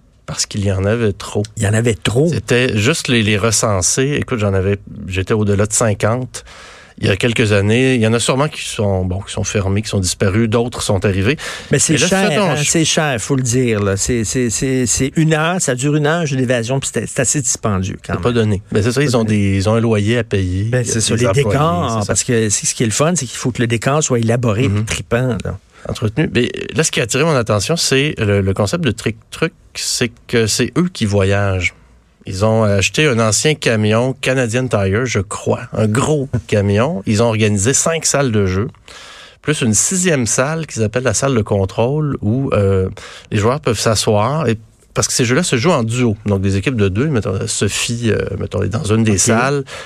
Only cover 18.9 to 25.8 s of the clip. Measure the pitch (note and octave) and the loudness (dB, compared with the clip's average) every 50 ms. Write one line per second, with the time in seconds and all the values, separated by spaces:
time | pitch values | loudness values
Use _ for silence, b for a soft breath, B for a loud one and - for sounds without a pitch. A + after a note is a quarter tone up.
18.9 | A#2 C3+ D3 C3+ A#2+ A#2 A2+ G#2+ G#2+ G#2 G2+ G2 G2 G2 F#2+ G#2+ A2 A2+ A2+ A#2+ | 0 0 0 2 2 2 2 2 2 2 2 2 2 2 2 2 2 2 2 2
19.9 | A2 G#2 G2+ A2 A#2+ A#2+ A2+ - G#2+ F#2+ F#2+ F2+ F2+ F#2+ G#2 A2+ B2 B2+ A#2+ - | 2 2 2 2 0 0 0 -2 -2 -2 0 0 -2 -2 -2 0 0 -2 -2 0
20.9 | - A2+ G#2 - A#2+ A#2 B2 A#2 - C#3 C3+ G#2 G2 C3+ D3+ E3 F3 F3 D3+ A#2+ | -2 -2 0 0 0 2 2 2 2 2 2 2 2 2 2 2 2 0 0 0
21.9 | A2+ A2 G2+ A2 A2+ - - - A#2+ A2+ A2+ G#2 - - - - - - B2 A2 | 0 -2 0 0 0 -2 0 0 2 2 2 0 0 -2 -2 -2 -2 0 0 0
22.9 | - - C#3+ E3 F3+ E3 C3 A2+ - - - C3 A#2+ - A#2+ A2 A#2+ A2 - C#3 | 2 2 2 2 2 0 -4 -6 -8 -4 -4 -4 -2 0 0 0 0 0 0 0
23.9 | C#3+ D#3 D3+ - C3 A#2 A2 A2 A2+ B2 A#2+ A#2 G2 F#2 G#2 G2+ G2+ G#2 A2 A2 | 0 0 0 0 0 0 2 2 0 2 2 0 2 2 2 2 2 0 -2 -2
24.9 | - - - - A#2 A#2 C3 B2+ A2 F2+ - F#2 F2+ - _ _ B B | -4 -6 -4 -2 -2 0 0 0 -2 -4 -4 -6 -8 -10 _ _ B B